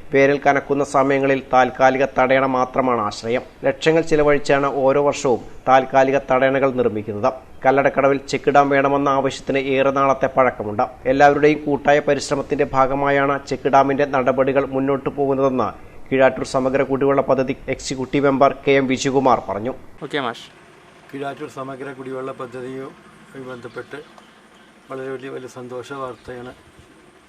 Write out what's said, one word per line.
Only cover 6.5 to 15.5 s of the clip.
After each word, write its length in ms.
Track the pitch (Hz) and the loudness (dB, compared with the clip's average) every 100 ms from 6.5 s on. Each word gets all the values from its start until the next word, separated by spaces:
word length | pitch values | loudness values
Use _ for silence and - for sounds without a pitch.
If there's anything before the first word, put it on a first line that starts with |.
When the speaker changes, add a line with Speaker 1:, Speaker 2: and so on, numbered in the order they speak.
| 135 135 123 | 2 0 0
Speaker 1:
നിർമ്മിക്കുന്നത്. 500 | 117 104 104 104 101 - - - | -2 -2 -6 -4 -4 -4 -12 -2
കല്ലടക്കടവിൽ 540 | 131 135 139 139 135 131 - | 2 2 2 2 2 0 -2
ചെക്ക് 200 | 135 - 139 | -4 2 4
ഡാം 120 | 143 | 4
വേണമെന്ന 340 | 139 139 143 143 135 | 2 2 0 0 0
ആവശ്യത്തിന് 440 | 135 - - 135 135 | -2 -4 -4 -4 0
ഏറെ 180 | 135 135 135 | 0 2 2
നാളത്തെ 300 | 139 135 135 135 | 0 2 0 2
പഴക്കമുണ്ട്. 480 | 127 - 107 104 - - 127 | 2 0 -4 -4 -4 -4 -2
എല്ലാവരുടെയും 460 | 139 143 147 151 151 147 | 6 6 6 4 2 -2
കൂട്ടായ 320 | 139 147 147 143 | 0 2 2 2
പരിശ്രമത്തിന്റെ 580 | 135 - 139 131 135 135 131 | -2 -2 -6 -4 -2 0 2
ഭാഗമായാണ് 600 | 131 139 139 139 139 139 - | 2 0 0 2 2 -2 -4
ചെക്ക് 220 | 131 143 | -4 2
ഡാമിന്റെ 320 | 135 139 135 143 | 4 4 2 0
നടപടികൾ 500 | 135 127 127 131 135 135 135 | 0 0 0 0 0 -2 -2
മുന്നോട്ടു 360 | 135 139 139 139 | -2 -2 -4 -4
പോകുന്നതെന്ന് 500 | 135 135 135 | -2 0 0